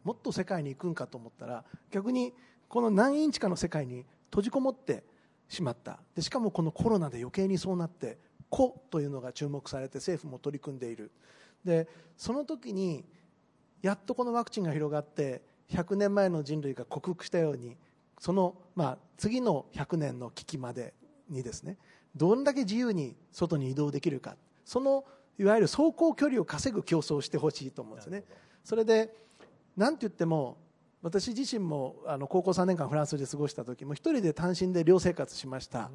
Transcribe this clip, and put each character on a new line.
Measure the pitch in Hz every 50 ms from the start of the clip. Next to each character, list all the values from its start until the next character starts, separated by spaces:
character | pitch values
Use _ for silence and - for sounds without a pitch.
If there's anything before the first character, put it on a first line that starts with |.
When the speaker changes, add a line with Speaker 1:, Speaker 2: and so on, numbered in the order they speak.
Speaker 1:
も | - 185
っ | 240 -
と | - 262
世 | 180 - 185
界 | - 196 170 147
に | 139 135
行 | -
く | - 175
ん | 165
か | - 127
と | - -
思 | 123 117 113
っ | - -
た | 123
ら、 | 120 123 113 - - - - _ _
逆 | - 196 196 240
に | 254 254 240 247 - - - - _ _ _ -
こ | - 240
の | 240 226
何 | 208 190 240 277 285 294
イ | 311 302
ン |
チ | - -
か | - 190
の | 175
世 | - - 170
界 | - 151 139
に | 123 123 127 127 - _ _ _
閉 | _ - 208
じ | 202 240
こ | - 277
も | 262 269
っ | 254
て | - - - 131 101 - _ _ _ _ _ _ _ _ -
し | - - 170
ま | 127
っ | 113 -
た。 | - 87 87 - - _ -
で、 | 175
し | 156 -
か | - 262
も | 226 202
こ | - -
の | 165 160
コ | - - - 233
ロ | 220 190
ナ | 165 143
で | 120 120
余 | 120 127
計 | - 196 190 196
に | 190 170
そ | - 190
う | 185
な | 180 165
っ | 165
て、 | - - 135 113 - - _ _ _ - - _
個 | - - 262 247 - - - _
と | - 160
い | 143
う | 143
の | 143 131
が | 123 127
注 | 123 - 147 143
目 | 143 139 - -
さ | - 135
れ | 131 131
て | - 135
政 | - - 180 143 -
府 | 151
も | 127 123
取 | - 143 147 135
り |
組 | - 151 135
ん | 127
で | 123 120
い | 113
る。 | 107 107 104 _ _ _ - - - - - _ _ -
で、 | 180 170 160 165 - - - - - _
そ | - - 220
の | 233 285 294
時 | - 311 240 - 240
に、 | 202 190 190 180 160 123 - - - _ _ _ _ _ _ _ _ _ _ _ _ _
や | - 190 202
っ | - -
と | - 247
こ | - 247
の | 240
ワ | 233 240 233
ク | -
チ | - 220
ン |
が | 185 165
広 | 139 151 151 147
が | 151 151
っ |
て、 | 147 - - - 147 135 127 135 - _ _ _ _
百 | - - 180 170 - 202
年 | 202 202 202 202
前 | 202 196 185
の | 175 156 143
人 | 131 151 156
類 | 143 139 131
が | - 123
克 | - - 143 - 185 175
服 | 175 -
し | -
た | - 175
よ | 165 151
う | 143
に、 | 123 120 120 117 - _ _ _ _ _ _ _ _
そ | - 170
の、 | 180 196 185 175 180 - - _ -
ま | 180 156 131
あ、 | 127 - _ _ _
次 | - - 208 233 254
の | 247 226 160 131 - -
百 | - - 147 - 175
年 | 160 147 135 123 123
の | 123 113
危 | - - -
機 | - -
ま | 139 127 123
で | 120 127 117 110 - _ - - _ _ _ -
に | 151 131
で | 123 120
す | - - -
ね、 | 151 196 - _ _ - _ _ _ -
ど | 139 151 180 220
ん | 254 277
だ | 285 262
け | 285
自 | 254 185 208
由 | 233 247 233
に | 208 170 143 120 - - _ _
外 | - - 180 165 170
に | 143 135 131
移 | 131
動 | 143 147 147
で | 139 143
き | - 175
る | 139 127
か、 | - 104 - - _ _ _ _ _
そ | - - 247
の、 | 269 269 277 269 269 - - _ _ _ _
い | -
わ | 196 196 214
ゆ | 226
る | 196
走 | - - - 294 330
行 | - - 330 330 262
距 | - 285 294
離 | 262 226
を | 165
稼 | - - - - 269
ぐ | 220 208 -
競 | - 165 160
争 | 143 - 156
を | 143
し | 131 -
て | - 151
ほ | 139 156
し | - - 135
い | 131
と | - -
思 | 117 110
う | 110
ん |
で | 110
す | 107
ね。 | 156 180 202
Speaker 2:
な |
る | 196 -
ほ | -
ど。 | - - _ _ _
Speaker 1:
そ | - - 220
れ | 226 220
で、 | 220 226 220 220 220 - - - _ _ - - - _ _ _ _ _
な | 185 208 269
ん | 320
て | - 240
言 | 202
っ |
て | - - 170
も、 | 165 160 156 135 120 - - - _ _ _ _ _ _ _
私 | - 170 170 196 185 247
自 | 226 233 277 - 254 220
身 | 190
も、 | 165 151 143 131 127 - - -
あ | - 147 135
の、 | 139
高 | - - 185
校 | 175 190
三 | 180 185 180
年 | 185 185
間 | 160 143 131
フ | 143
ラ | 151
ン | 147
ス | 143 156
で | 143 139
過 | 123 -
ご | 143 147 139
し | -
た | - 127
時 | 123 123 - 131
も、 | 139 147
一 | - - 330
人 | 311 254
で | 196 160 147
単 | - 170 180 185 -
身 | 190 185
で | 180 175 165
寮 | 160 185 180
生 | 175 185 170
活 | - 139 - -
し | - -
ま | 131 131 131
し | -
た。 | - - 123 107 123